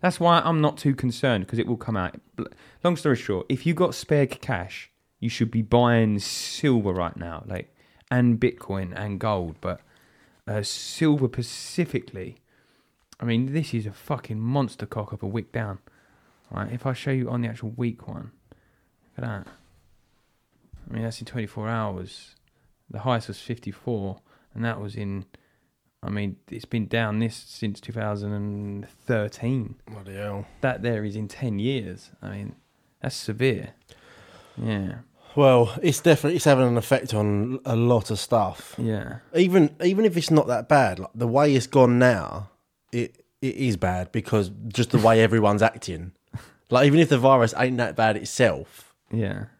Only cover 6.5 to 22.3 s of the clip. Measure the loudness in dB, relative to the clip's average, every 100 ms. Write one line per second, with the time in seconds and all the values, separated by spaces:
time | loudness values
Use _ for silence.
6.5 | -4 2 2 0 -2 -4 -6 -12 -12 -10
7.5 | -10 -12 _ _ _ _ 2 4 4 0
8.5 | -2 -8 -6 -6 -8 -8 -4 -2 -2 -4
9.5 | -8 -8 -8 _ _ _ _ _ _ -8
10.5 | -6 -6 -8 -12 -2 2 2 0 -2 -8
11.5 | -10 -10 -4 -2 -4 -8 -12 -14 -16 _
12.5 | _ _ _ _ _ _ -10 -2 -2 0
13.5 | -2 -2 -4 -6 -12 -8 -8 -6 -6 -2
14.5 | 0 -2 -4 -10 -8 -8 -8 -6 -6 -6
15.5 | -6 -6 -8 _ _ _ _ _ _ _
16.5 | -8 -6 -6 -6 -6 -2 -2 -2 -2 -4
17.5 | -6 -10 -4 -6 -6 -12 -14 -14 _ _
18.5 | -20 _ _ _ _ _ -10 -8 -8 -12
19.5 | -20 _ _ _ _ _ _ _ _ _
20.5 | _ _ -20 -10 -8 -6 -8 -10 -8 -8
21.5 | -8 -6 -4 -4 -6 -12 -16 -20